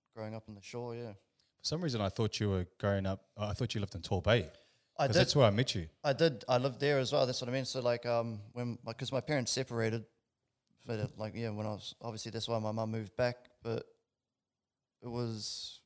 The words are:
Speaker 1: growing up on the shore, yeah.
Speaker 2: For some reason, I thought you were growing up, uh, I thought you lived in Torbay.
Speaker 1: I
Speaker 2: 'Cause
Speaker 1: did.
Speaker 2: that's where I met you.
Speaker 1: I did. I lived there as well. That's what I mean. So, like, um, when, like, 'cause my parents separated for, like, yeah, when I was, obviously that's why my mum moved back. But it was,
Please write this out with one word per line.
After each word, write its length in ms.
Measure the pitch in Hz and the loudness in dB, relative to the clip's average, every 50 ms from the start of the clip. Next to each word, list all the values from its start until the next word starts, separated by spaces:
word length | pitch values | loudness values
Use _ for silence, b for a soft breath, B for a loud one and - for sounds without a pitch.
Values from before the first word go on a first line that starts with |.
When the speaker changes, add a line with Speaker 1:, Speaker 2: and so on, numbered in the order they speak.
| _ _ _ | _ _ _
Speaker 1:
growing 200 | 113 110 110 110 | -10 -8 -8 -8
up 100 | 110 - - | -10 -10 -12
on 60 | 107 | -16
the 80 | 98 98 | -16 -16
shore, 320 | - - 120 120 120 117 | -10 -10 -8 -8 -6 -8
yeah. 180 | 117 120 113 101 98 _ _ _ _ _ _ _ _ | -8 -8 -10 -12 -14 _ _ _ _ _ _ _ _
Speaker 2:
For 40 | - | -6
some 160 | - 151 165 180 | -4 -2 -2 -2
reason, 180 | 156 123 110 | 0 0 2
I 80 | 101 98 | 0 0
thought 320 | - - 113 101 - - | 2 2 0 0 2 0
you 80 | 110 101 | 2 2
were 160 | 98 92 90 - _ _ | 2 2 0 -2 _ _
growing 260 | - 101 101 98 95 | 2 4 4 4 2
up, 200 | 95 - - - _ _ | 0 -2 -2 -6 _ _
uh, 100 | 104 104 104 | -6 -4 -4
I 40 | 98 | -2
thought 200 | - 127 113 - | -2 -2 -2 0
you 60 | 113 | -2
lived 140 | 98 - - | -2 -4 -4
in 80 | 92 - | -10 -4
Torbay. 480 | - 104 90 82 101 113 120 85 - b b b b b b b b b | 0 0 2 4 6 6 6 4 0 b b b b b b b b b
Speaker 1:
I 100 | - 147 | 0 0
Speaker 2:
'Cause 80 | 120 107 | 4 6
Speaker 1:
did. 60 | 107 | 6
Speaker 2:
that's 160 | 123 - - | 6 6 8
where 100 | 147 131 | 8 8
I 40 | 107 | 8
met 240 | 98 107 135 - - | 8 6 2 2 0
you. 140 | 101 82 78 - _ - | -4 -4 -6 -10 _ 0
Speaker 1:
I 80 | 147 139 | 0 2
did. 320 | - 165 165 135 104 - - | 4 4 4 4 0 0 2
I 80 | 127 123 | 2 4
lived 200 | 127 139 120 - | 4 2 -2 0
there 180 | 143 143 147 135 | 0 2 2 2
as 140 | 131 117 143 | 2 2 4
well. 140 | 143 135 | 2 2
That's 140 | 123 127 - | 2 2 -2
what 80 | - 117 | -4 -2
I 40 | 127 | -2
mean. 120 | 135 131 | -2 -2
So, 160 | - - 135 | -2 -4 0
like, 260 | 120 123 120 120 - | 0 2 0 0 0
um, 340 | 120 120 117 117 117 110 104 104 110 - | 0 0 0 0 -2 -4 -8 -10 -12 -8
when, 260 | 120 120 123 117 - - | -6 -6 -6 -6 -6 -8
like, 120 | 113 117 | -10 -8
'cause 140 | - 135 - - | -6 -6 -4 -4
my 80 | 127 | -4
parents 300 | - - 151 139 120 - | -2 0 -2 -2 0 0
separated 560 | - 135 131 - 123 117 113 113 110 113 107 - _ _ _ _ _ _ _ _ _ _ _ _ _ _ _ | -2 -2 -2 -2 -2 0 0 2 0 -2 -4 -8 _ _ _ _ _ _ _ _ _ _ _ _ _ _ _
for, 240 | - 117 107 104 104 - | -6 -4 -4 -4 -4 -4
like, 180 | - 107 110 92 | -6 -8 -8 -6
yeah, 140 | 107 117 110 | -6 -6 -6
when 160 | 104 107 107 | -4 -4 -4
I 40 | 107 | -4
was, 240 | 107 95 - - - - | -6 -6 -8 -12 -14 -10
obviously 300 | - 117 117 110 - 113 | -10 -10 -10 -8 -10 -8
that's 160 | 104 113 104 110 | -8 -6 -4 -2
why 100 | 117 110 | -2 -2
my 100 | 107 107 | -2 -2
mum 200 | 107 113 113 110 110 | -2 -2 -4 -2 -4
moved 240 | 113 110 95 - | -6 -6 -6 -2
back. 340 | - 127 123 120 - - - _ _ - | 0 0 0 0 -4 -10 -20 _ _ -6
But 280 | 117 113 - - - _ _ _ _ _ _ _ _ _ _ _ _ _ _ _ _ _ _ _ _ _ _ | -4 -4 -4 -6 -8 _ _ _ _ _ _ _ _ _ _ _ _ _ _ _ _ _ _ _ _ _ _
it 80 | - 120 | -12 -8
was, 720 | 117 120 120 117 113 107 107 - - - - - - - _ | -4 -4 -4 -4 -4 -6 -6 -8 -8 -8 -10 -12 -14 -16 _